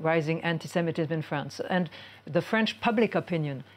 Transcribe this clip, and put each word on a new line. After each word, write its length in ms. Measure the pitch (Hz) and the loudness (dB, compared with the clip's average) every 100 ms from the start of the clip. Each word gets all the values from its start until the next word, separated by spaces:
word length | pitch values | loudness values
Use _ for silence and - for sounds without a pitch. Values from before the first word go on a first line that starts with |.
rising 400 | 160 165 151 165 | 2 2 2 0
anti-Semitism 680 | 170 165 156 180 165 156 156 | 0 -2 -2 0 0 0 0
in 100 | 160 | -2
France. 380 | - 147 143 - - | -2 -4 -4 -8 -2
And 220 | 185 170 - - - | 0 0 -6 -18 -18
the 160 | - 165 | -2 -2
French 400 | - 220 214 - | 2 2 2 2
public 360 | 240 226 214 180 | 2 4 4 2
opinion 480 | - 170 147 135 - | 0 -2 -2 -6 -10